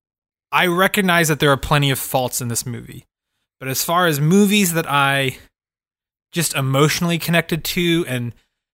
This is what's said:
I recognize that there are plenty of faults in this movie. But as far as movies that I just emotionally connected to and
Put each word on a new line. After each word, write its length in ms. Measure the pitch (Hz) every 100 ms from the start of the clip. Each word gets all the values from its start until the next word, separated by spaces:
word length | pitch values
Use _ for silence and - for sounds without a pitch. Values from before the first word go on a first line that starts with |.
| _ _ _ _ _
I 140 | 143 180
recognize 600 | 175 190 - 190 170 160
that 120 | 147
there 100 | 143
are 60 | 135
plenty 340 | - 147 143
of 80 | 135
faults 420 | - 135 123 -
in 80 | 120
this 160 | 117
movie. 400 | - 117 123 123 - _ _ _ _ _
But 80 | 135
as 160 | 127
far 220 | - 170 180
as 140 | 143
movies 520 | 151 196 202 208 190
that 120 | 165 160
I 480 | 143 139 139 135 - - _ _ _ _ _ _ _ _
just 220 | 175 156
emotionally 640 | 151 135 135 151 - 170 170
connected 460 | - 170 165 165
to 400 | - - 170 165 135
and 260 | 127 120 - _ _ _